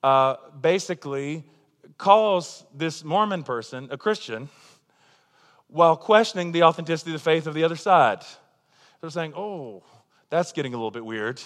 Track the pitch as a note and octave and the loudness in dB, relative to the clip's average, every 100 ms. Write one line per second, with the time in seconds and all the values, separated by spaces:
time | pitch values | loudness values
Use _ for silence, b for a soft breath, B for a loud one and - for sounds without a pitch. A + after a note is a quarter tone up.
0 | C3+ C3+ C3+ C3 - D3 D#3+ F#3 - - | 4 4 4 0 -10 -4 0 0 -2 -10
1 | D3 C#3 C#3+ D#3+ - b b b _ _ | -8 -8 -6 -8 -12 b b b _ _
2 | F#3+ G#3 G#3+ F#3+ E3 - _ C#3+ D#3+ D#3 | 4 6 6 0 -2 -16 _ -8 -6 -6
3 | D#3 F3 G#3+ F#3+ C#3+ A#2+ A2 B2+ C3 C#3 | -4 0 0 -2 -4 -8 -8 -14 -12 -6
4 | G#3+ G#3+ - A2+ C#3+ b b b b b | -4 -4 -6 -10 -10 b b b b b
5 | b b b b b b b D3 E3+ D#3+ | b b b b b b b 4 4 4
6 | - G#3+ A3+ F#3 F3 E3+ E3 D#3+ D#3+ E3 | 4 4 4 -2 -4 4 4 4 -6 -6
7 | E3 D#3+ E3+ D#3+ D#3 D3+ D#3+ E3 - F3+ | -6 -6 0 0 0 -2 -2 -2 2 6
8 | B2+ G2 - - _ _ _ b b b | 6 2 -8 -20 _ _ _ b b b
9 | E3 D#3+ D#3+ D3+ G#3 F#3+ B2+ G2 b b | -12 -10 -10 -10 -12 -12 -14 -18 b b
10 | b b b D#3+ F3 - C#3 B2 A2+ A2 | b b b -2 -2 -6 -8 -6 -6 -8
11 | A2+ A2 A2 B2+ | -10 -6 -6 -8